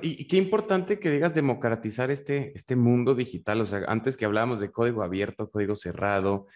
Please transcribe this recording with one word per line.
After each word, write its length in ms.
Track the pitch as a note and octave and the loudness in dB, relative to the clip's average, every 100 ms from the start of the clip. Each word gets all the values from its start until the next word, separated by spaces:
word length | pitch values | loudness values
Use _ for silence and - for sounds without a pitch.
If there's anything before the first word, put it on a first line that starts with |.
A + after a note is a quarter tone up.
y, 180 | E3+ - | -4 -6
y 60 | C#3+ | 2
qué 100 | F#3 | 2
importante 640 | F#3+ G#3+ G#3+ F#3+ F#3 G#3 | 4 0 2 0 0 -2
que 100 | E3 | 0
digas 240 | D3 E3+ | 2 2
democratizar 760 | D#3+ C#3+ A#2+ A#2+ A2+ A2 G#2+ B2+ | 2 2 2 0 -2 -4 -4 -2
este, 440 | C#3 C#3+ C#3+ C#3 G2 | -4 -4 -4 -4 -12
este 200 | - B2+ | -4 2
mundo 400 | A#2+ B2 B2 B2+ | 4 6 4 2
digital. 440 | B2 - - A2 | 0 -6 -4 -2
O 40 | G#2 | 0
sea, 180 | G2+ - | -2 -2
antes 300 | A2 A#2 C3+ | 0 -2 -2
que 80 | G#2+ | 0
hablábamos 340 | G#2+ A#2+ A#2 | 0 0 -2
de 120 | G2 | -6
código 300 | - A#2 A2+ | 0 0 0
abierto, 480 | F#2 F#2 G#2 - G#2 | -2 -2 -4 -4 -8
código 260 | G#2 G2+ G#2 | -2 -2 -2
cerrado, 680 | F2 E2+ G2+ G2+ F#2+ G2 G2 | -6 -4 0 2 2 0 -4